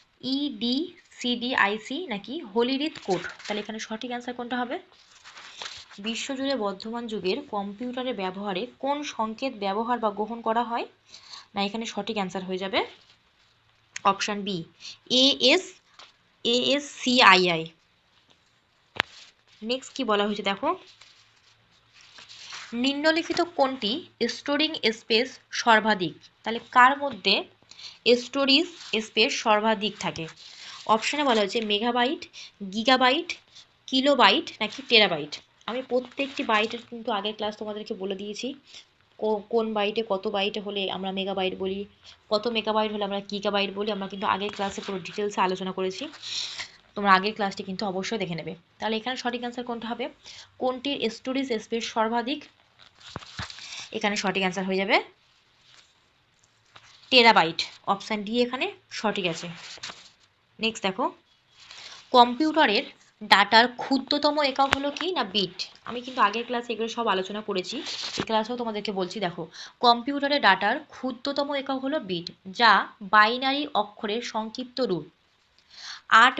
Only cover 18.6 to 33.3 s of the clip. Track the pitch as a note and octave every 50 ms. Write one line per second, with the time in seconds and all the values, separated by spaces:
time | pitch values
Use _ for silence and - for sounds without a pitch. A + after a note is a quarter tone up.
18.6 | _ _ _ _ _ _ _ - - - - - - - _ _ _ _ _ _
19.6 | G#3+ A3 B3 C4 C4+ - - - C4 G#3+ G#3 G3+ G#3 G#3+ G#3 G#3 G3 G3 G3 G3
20.6 | - D4+ F4+ F#4 - - - _ - - _ _ _ _ _ _ _ _ _ _
21.6 | _ _ _ _ _ _ _ - - - - - - - - - - - - -
22.6 | - - A3+ A#3 B3 C4+ C#4 C#4+ D4 D#4+ D#4+ E4 E4 - E4+ F4 E4+ F4 - -
23.6 | C4+ C4 C4 C4 A3 G3+ A#3+ E4 F#4 - _ - A3+ A#3 - - - - C#4+ C#4
24.6 | D#4 D#4 D#4+ - - A3 A3 - - - A3+ A3 B3+ C4 - - _ _ - -
25.6 | - A#3+ A3 G#3+ G3 A3 G#3+ F#3+ F3+ D#3 D3 - - - _ _ - A3 A3+ A3+
26.6 | - - - B3+ B3 C4 C#4 C#4+ C#4+ C#4 A#3+ F#3+ - G3 G3+ C4+ F4+ - - _
27.6 | _ _ - - - - - - - G#3 B3 A#3+ - - - C#4 C#4 C4+ C4+ C#4+
28.6 | F4 - - - - - - A3 A3 - - A3 A3 C4+ C4+ - - A#3+ G#3+ G#3
29.6 | G#3 A3+ A3 G3+ G#3 G#3+ G3+ - - F3 D3+ - D#3+ D#3 - - - - - -
30.6 | - - - - - - A3 A3 - - - D4 D4 C4+ A#3 A3 G#3 F#3+ - A#3+
31.6 | A3 G#3 G#3 G3+ A3 A#3+ A#3+ B3 A#3+ C4 E4 - - - - - - - - -
32.6 | G3+ F#3+ F#3 A3 A3 C4 B3+ B3+ C4 B3 C4+ D#4+ F4 -